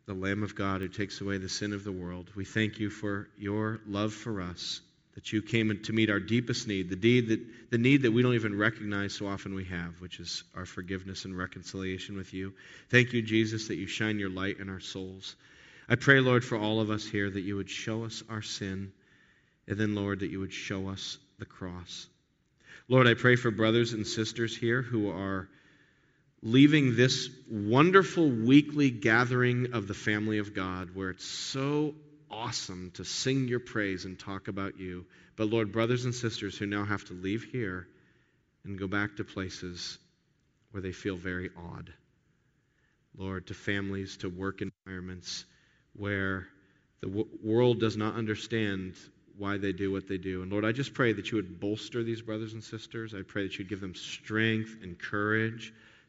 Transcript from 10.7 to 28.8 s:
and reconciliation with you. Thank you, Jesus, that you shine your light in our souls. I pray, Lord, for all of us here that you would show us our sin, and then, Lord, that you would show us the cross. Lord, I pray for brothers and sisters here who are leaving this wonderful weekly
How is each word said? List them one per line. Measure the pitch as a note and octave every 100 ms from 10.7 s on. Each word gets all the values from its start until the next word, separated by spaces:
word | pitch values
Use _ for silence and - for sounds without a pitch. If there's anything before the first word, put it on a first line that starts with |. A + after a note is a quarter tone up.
| - F2+ F#2+ F#2 F#2 G2
and | F#2
reconciliation | F#2 F#2 F2 G2 F#2+ F#2 - G2+
with | F#2
you. | F#2+ F#2+ - - - -
Thank | B2 B2
you, | A#2+
Jesus, | A2 A2 A2 A2 -
that | E2+
you | F#2+
shine | - A2 G#2
your | G2
light | F#2 F#2+ -
in | G2
our | F#2
souls. | - F#2+ F#2 F#2+ - - - - - - -
I | A#2+
pray, | - C3+
Lord, | B2+ B2
for | A#2+ A2+
all | G#2+ A2
of | G#2+
us | G#2+ G#2+
here | G#2 G2+
that | G2
you | F#2 G2+
would | F#2
show | - - A2
us | A2+ - A2
our | A2
sin, | - - G2 F#2+ G2 - _ _ _ _ _ _ -
and | G2+
then, | G#2+ G#2
Lord, | G2+ G2
that | F#2+
you | F#2+
would | F#2+
show | - - G2 F#2+
us | F#2+ - - _ -
the | A2
cross. | - F#2 F2+ F2+ - - _ _ _ _ _ - - -
Lord, | B2+ A#2+
I |
pray | A2+ B2 B2
for | B2
brothers | G2+ A2 A#2 A2+
and | A2 G#2
sisters | - A2 - A2+ -
here | A#2 B2
who | A#2+ A#2+ G2+
are | F2+ G2 F#2+ F#2 - _ _ _ _ _ _ _ _
leaving | A2 B2+ D3 D3+ C3+ A#2
this | C3 - - - -
wonderful | A2 G2+ B2 E3+ F#3+ F3+ F3+ D#3
weekly | A#2 A2+ C#3+ D3 D3